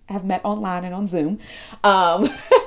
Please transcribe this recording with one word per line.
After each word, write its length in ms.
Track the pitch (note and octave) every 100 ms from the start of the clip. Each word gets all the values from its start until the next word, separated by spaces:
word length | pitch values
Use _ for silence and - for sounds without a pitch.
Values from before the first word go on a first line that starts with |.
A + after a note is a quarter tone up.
| _
have 160 | G3
met 160 | F#3+ F#3
online 400 | G#3 G#3+ G3+ F3+
and 100 | F3+
on 140 | F3+ G3+
Zoom. 320 | E3+ D3+ G#3 - - - -
Um, 460 | G#3 F#3+ F3 F3 - - - B4